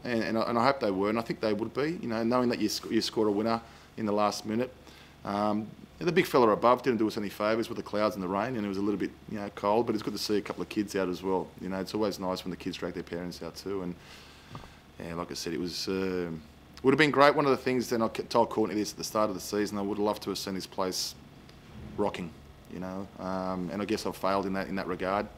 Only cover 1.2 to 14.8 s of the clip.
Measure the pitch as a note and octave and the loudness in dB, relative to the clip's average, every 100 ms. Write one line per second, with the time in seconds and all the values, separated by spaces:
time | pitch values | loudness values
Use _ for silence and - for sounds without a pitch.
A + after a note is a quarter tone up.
1.2 | A2+ - A2 G2+ A2 B2 D3 F3 B2 A2+ | -2 -2 0 0 -2 -2 -4 -4 -4 -2
2.2 | A2+ B2+ B2 A2+ G#2 - - A2 - - | 2 2 2 2 0 -2 -2 0 0 2
3.2 | G#2+ G2+ A2 A#2 - - - - G#2+ G#2 | 2 2 0 -2 -4 -18 -16 -6 -2 2
4.2 | G#2 G2+ G#2+ A2 B2+ - - - - - | 2 0 -2 -2 -2 -6 -20 -20 -20 -12
5.2 | - G2+ G#2 G#2 G#2+ - - - E3 E3+ | -4 0 2 0 -4 -10 -20 -6 0 2
6.2 | F3 C#3+ A#2 F#2+ A#2 B2 C#3 A2+ A2 G#2 | 4 6 8 8 6 6 4 2 2 0
7.2 | G#2 - G#2 A2+ A2 G#2 - G#2 G#2+ F2+ | -4 -2 0 2 0 -6 -4 2 2 2
8.2 | F#2 G2 A2+ B2 G#2 F#2+ G2+ G2+ F#2+ - | 0 0 0 -2 -2 0 0 0 -2 -6
9.2 | - G#2+ G2+ - G2+ A2 A#2+ A2 A2 G2+ | -10 -8 -8 -2 2 2 2 0 -2 -4
10.2 | - G#2 - F#2+ F2 - G2 G2 F#2 F2 | 0 0 0 -4 -4 -2 -2 0 -2 -2
11.2 | F#2 F#2 D#2+ - F#2 F#2+ F#2+ G#2+ G#2+ F#2 | -2 -2 -2 -8 -6 -6 -4 -2 -2 -2
12.2 | F#2 F#2 F#2 E2+ F#2+ E2+ F2+ F2+ E2 E2+ | -4 -4 -6 -8 -6 -6 -6 -6 -8 -8
13.2 | F2+ E2 E2 - F#2+ G2 F2+ F2 - - | -8 -8 -10 -10 -6 -6 -6 -8 -14 -20
14.2 | - - - - - - | -20 -20 -16 -16 -16 -20